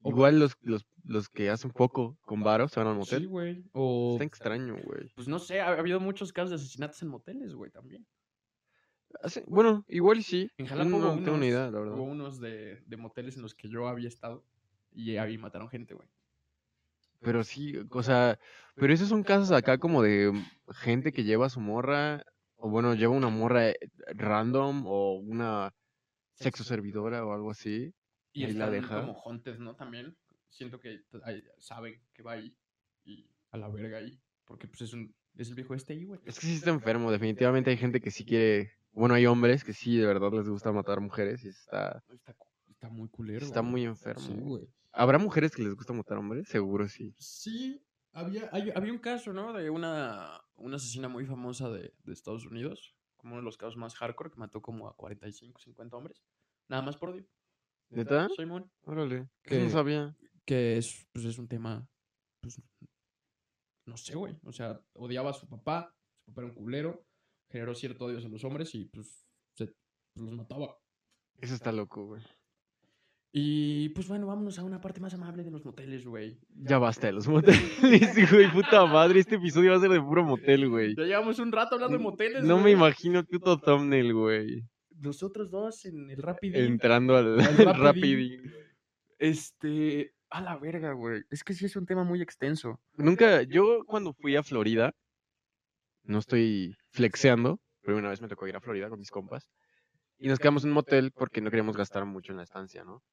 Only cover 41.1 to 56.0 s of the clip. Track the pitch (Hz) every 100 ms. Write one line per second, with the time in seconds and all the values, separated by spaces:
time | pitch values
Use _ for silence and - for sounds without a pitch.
41.1 | - 101 123 113 95 _ 98 98 104 _
42.1 | 123 - - _ _ _ _ 117 113 110
43.1 | - 113 107 143 120 117 123 117 110 110
44.1 | 113 135 104 139 120 - _ _ - 123
45.1 | 139 208 170 156 143 107 98 - 120 104
46.1 | 104 101 117 202 113 98 101 104 - 107
47.1 | - - - 214 226 262 285 _ _ _
48.1 | 165 175 208 220 185 208 185 208 233 233
49.1 | 240 226 190 214 220 156 160 165 156 131
50.1 | 104 78 85 _ _ 120 139 127 120 131
51.1 | 123 135 131 123 123 127 104 85 _ -
52.1 | - - 110 113 113 123 - - _ _
53.1 | _ 120 120 120 110 110 117 117 - 117
54.1 | 120 160 120 107 110 - 117 107 - 104
55.1 | 101 107 101 120 123 _ 120 117 120